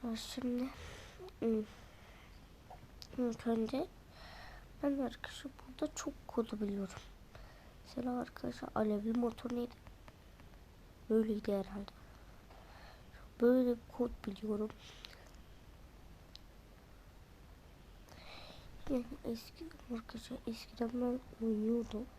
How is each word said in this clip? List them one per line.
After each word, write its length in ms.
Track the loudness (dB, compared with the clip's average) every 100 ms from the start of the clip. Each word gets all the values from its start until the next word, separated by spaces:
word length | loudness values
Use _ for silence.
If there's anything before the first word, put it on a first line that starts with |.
| 0 -2
Şimdi, 520 | -2 0 4 4 2 -2 -10 -10 -12 -10 -12 2
hmm, 240 | 6 6 4 -6 -16 -16 -16 -16 -16 -16 -16 -16 -14 -14 -14 -14 -8 2
ilk 280 | 2 2 4
önce 400 | 6 6 4 2 -2 -16 -14 -14 -12 -12 -12 -14 0
ben 160 | 4 4
arkadaşlar 540 | 2 0 -8 -6 -8 -10 -12
burada 260 | 0 0
çok 340 | 0 -4 -4 -2
kodu 320 | 2 2 2
biliyorum. 400 | 2 2 0 -4 -10 -14 -14 -14 -14 -14 -16 -16
Mesela 360 | -8 -2 2 2
arkadaşlar 500 | 0 -2 -4 -2 0
alevli 380 | 4 6 6 4
motor 440 | 6 4 2 0 0
neydi? 180 | 0 -4 -14 -14 -16 -16 -18 -16 -16 -16 -16 -18 -18 -16 6
Böyleydi 420 | 8 8 4 4
herhalde. 380 | 2 2 -4 -6 -10 -16 -16 -16 -16 -16 -16 -16 -14 -14 -14 -16 -14 -16 8
Böyle 300 | 10 10 8
bir 220 | 4 0
kod 180 | 2 2 2 -4
biliyorum. 440 | -4 0 0 0 -4 -14 -12 -14 -14 -16 -16 -16 -16 -16 -16 -16 -16 -16 -16 -16 -16 -16 -18 -18 -18 -18 -18 -18 -18 -18 -18 -18 -18 -18 -18 -18 -16 -16 -16 -14 -12 -12 -14 -14 -8 2
Yani 140 | 2 2 -4
eskiden 720 | -2 -2 -4 -10 -10 -10 -6 -4
arkadaşlar, 420 | -4 -10 -8 -6 -4
eskiden 440 | -4 -6 0 0
ben 520 | 4 4 2 -2 0 4
oynuyordum. 600 | 6 6 6 4 -2 -4